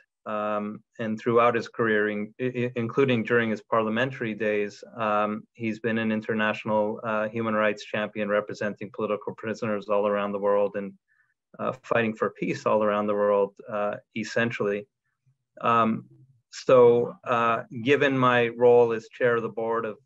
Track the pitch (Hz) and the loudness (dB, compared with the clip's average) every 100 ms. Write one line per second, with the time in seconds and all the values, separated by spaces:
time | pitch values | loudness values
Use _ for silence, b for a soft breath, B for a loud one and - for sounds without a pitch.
0 | _ _ - 107 107 104 104 107 _ - | _ _ -10 -6 -4 -4 -6 -10 _ -8
1 | 113 110 - 117 120 117 101 - 113 107 | -6 -4 2 4 4 2 -4 -2 2 2
2 | 104 104 107 - 127 123 120 123 113 127 | 2 -2 -8 -6 -6 -4 -4 -4 -4 0
3 | 135 120 107 120 113 107 - 117 110 110 | 2 2 2 2 2 -4 -2 0 0 -2
4 | 135 131 117 104 110 104 104 - - - | -2 -4 -6 -4 -2 0 -2 -8 -18 -6
5 | 110 104 104 107 - _ 113 107 117 113 | -2 0 0 -4 -10 _ -6 -4 -2 -2
6 | 113 107 107 110 107 107 113 107 107 113 | 0 -2 -2 0 0 -2 -2 0 0 -4
7 | 117 107 107 117 113 107 107 104 - 110 | -4 -4 -4 -4 -2 0 0 -2 -6 -6
8 | 104 110 101 104 104 101 107 98 98 - | -4 -4 0 0 -2 -6 -6 -6 -12 -8
9 | 107 104 - 98 113 104 113 104 98 101 | -4 -4 -6 -10 -8 -6 -4 -6 -2 0
10 | 104 101 101 101 101 101 101 101 98 98 | 0 0 -2 -2 0 2 0 -2 -8 -12
11 | _ _ _ _ _ - 110 123 - 120 | _ _ _ _ _ -8 -8 -8 -2 0
12 | 113 110 104 - - 82 117 110 107 104 | 0 -2 -4 -2 -6 -4 0 2 2 0
13 | 104 104 104 101 98 _ - 107 104 - | 0 0 2 2 0 _ -10 -4 -4 -6
14 | _ 117 107 120 117 - 104 101 104 _ | _ -10 -4 -2 -2 0 -2 -2 -6 _
15 | _ _ _ _ _ - 117 117 110 113 | _ _ _ _ _ -4 2 4 2 0
16 | - - - _ _ - - 131 120 120 | -8 -20 -20 _ _ -12 4 8 8 6
17 | 120 - - 120 117 117 - 127 113 143 | 0 -6 -4 0 0 0 -4 -6 2 2
18 | 143 135 127 123 120 120 123 120 117 113 | 4 2 4 4 0 4 6 8 6 2
19 | - - 123 117 110 107 113 113 113 101 | -6 -2 0 2 -2 -6 -4 -2 -4 -10